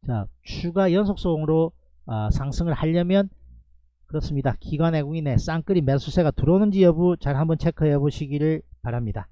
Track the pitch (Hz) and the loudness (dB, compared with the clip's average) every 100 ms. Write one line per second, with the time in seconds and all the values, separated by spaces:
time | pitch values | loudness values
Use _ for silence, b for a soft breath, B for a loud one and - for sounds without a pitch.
0 | - 117 98 - - - 170 170 190 175 | -4 -6 -6 -12 -14 -8 -4 0 2 2
1 | 202 196 185 160 156 160 165 - _ _ | 0 -2 -2 -2 0 2 0 -4 _ _
2 | - 113 107 - 139 - 170 143 160 165 | -10 -6 -2 -2 -2 -4 -2 0 0 0
3 | 175 196 196 - - - _ - _ _ | 2 2 2 -6 -20 -20 _ -20 _ _
4 | _ 151 - 143 135 117 - 151 165 160 | _ -6 -2 -2 -2 -4 -6 -2 0 0
5 | 143 160 151 123 - 160 156 185 135 139 | -4 -4 -2 -2 0 -4 0 0 2 0
6 | - 165 160 - 135 185 208 196 180 160 | 0 0 0 2 2 4 2 4 4 6
7 | 180 170 139 135 160 160 170 156 156 143 | 2 0 -2 -2 0 0 0 0 2 2
8 | 143 - 147 143 156 160 - - 123 120 | 0 -2 -6 -2 0 -2 -6 -12 -6 -4
9 | 117 101 - | -4 -6 -10